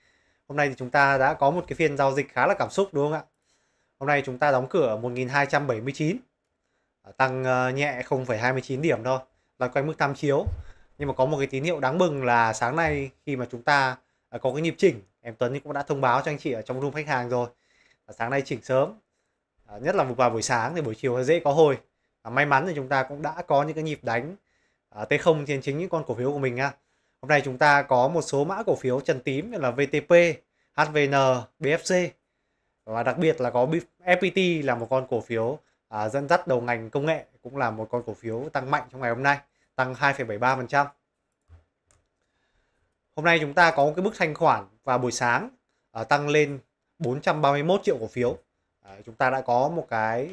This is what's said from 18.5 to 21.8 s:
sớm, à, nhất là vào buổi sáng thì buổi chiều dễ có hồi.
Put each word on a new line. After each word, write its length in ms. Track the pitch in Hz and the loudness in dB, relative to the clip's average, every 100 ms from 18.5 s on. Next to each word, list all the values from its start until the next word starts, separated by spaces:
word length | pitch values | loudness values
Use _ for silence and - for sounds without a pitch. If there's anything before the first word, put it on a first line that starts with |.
| 123 | -6
sớm, 300 | - 131 160 220 _ _ _ _ _ _ _ | -2 0 0 -4 _ _ _ _ _ _ _
à, 120 | 104 | -8
nhất 180 | 143 196 | -2 -2
là 80 | |
vào 260 | 135 120 123 | 0 2 2
buổi 120 | 113 | 0
sáng 340 | - 120 120 170 | -2 -2 -2 -4
thì 60 | |
buổi 140 | 131 110 | -6 -4
chiều 280 | 131 123 | -4 -2
dễ 160 | 131 170 | 0 2
có 120 | 143 | 2
hồi. 280 | 147 151 123 | 4 4 4